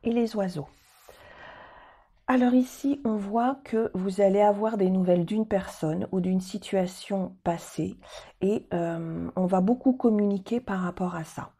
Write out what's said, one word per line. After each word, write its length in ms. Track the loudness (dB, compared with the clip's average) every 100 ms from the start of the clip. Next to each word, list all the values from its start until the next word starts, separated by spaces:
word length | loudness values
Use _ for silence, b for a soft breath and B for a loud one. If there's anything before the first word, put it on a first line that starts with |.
et 100 | 0
les 220 | 0 0
oiseaux. 340 | -2 -4 -4 -10 B B B B B B B B B B B B B B _ 0
Alors 260 | 4 6
ici, 480 | 4 2 -4 -4 -2
on 120 | -2 -4
voit 440 | -2 0 0 -2
que 280 | -4 -2 -2
vous 260 | -2 -4 2
allez 200 | 4 6
avoir 360 | 4 4 0 2
des 140 | 2
nouvelles 340 | 2 4 4
d'une 220 | 2 -2 0
personne 640 | -2 -2 -4 -2 -2 -2
ou 100 | -2
d'une 200 | 0 0
situation 960 | -2 -12 -2 -2 -2 -6 -6 -4 -4 -4
passée 520 | -4 -4 -6 -6 -6 -6 B B B B
et, 260 | 0 0 -2
euh, 560 | -4 -2 -4 -6 -6 -6 -2
on 100 | 2
va 140 | 2
beaucoup 320 | 2 2 2
communiquer 680 | 4 4 4 2 0 -2 -4
par 200 | -2 -4
rapport 340 | -4 -2 -4
à 100 | -4
ça. 280 | -10 -12 -14